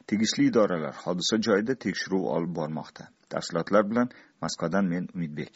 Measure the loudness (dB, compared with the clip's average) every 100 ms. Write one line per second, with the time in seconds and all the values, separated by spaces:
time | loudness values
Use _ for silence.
0 | -4 0 0 4 4 6 4 2 -4 -6
1 | -4 -2 0 0 4 4 2 -2 -2 -4
2 | -2 -2 0 0 -2 -2 -4 -4 -8 -16
3 | -20 _ _ -8 -4 -4 2 2 2 0
4 | -2 -4 -20 _ -8 -4 -2 0 0 -2
5 | -6 -6 -8 -6 -10